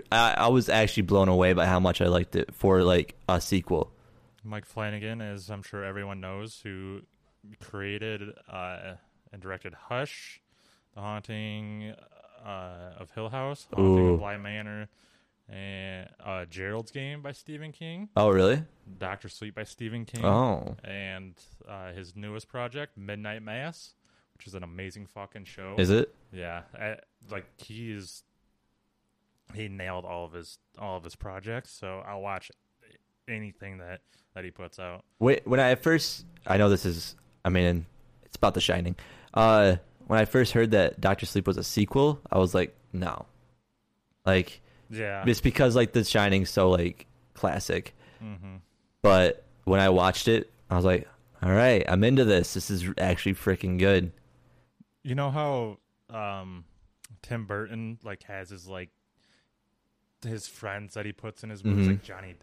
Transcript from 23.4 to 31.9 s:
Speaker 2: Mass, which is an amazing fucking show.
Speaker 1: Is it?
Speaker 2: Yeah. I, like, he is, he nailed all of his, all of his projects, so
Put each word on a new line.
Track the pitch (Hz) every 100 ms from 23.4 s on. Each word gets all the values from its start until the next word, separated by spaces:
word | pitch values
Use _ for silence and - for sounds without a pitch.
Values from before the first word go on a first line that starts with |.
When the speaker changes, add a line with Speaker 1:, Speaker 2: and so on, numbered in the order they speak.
Speaker 2:
Mass, | 107 117 156 160 - _ _ _ _ _
which | 101
is | 92
an |
amazing | 87 87 95 104 98
fucking | 104 98 107 92
show. | - 95 101
Speaker 1:
Is | 92
it? | 107 - _ _
Speaker 2:
Yeah. | 92 87 85 - -
I, | 107 107 _ _ -
like, | 101 - _
he | - 110 113
is, | 104 92 - _ _ _ _ _ _ _ _ _ _ _ _ _
he | 107 107
nailed | 98 92 90 90
all | 87 85
of |
his, | 85 80 - _ -
all | 101 92
of |
his | 82 -
projects, | 104 95 104 117 -
so | - 95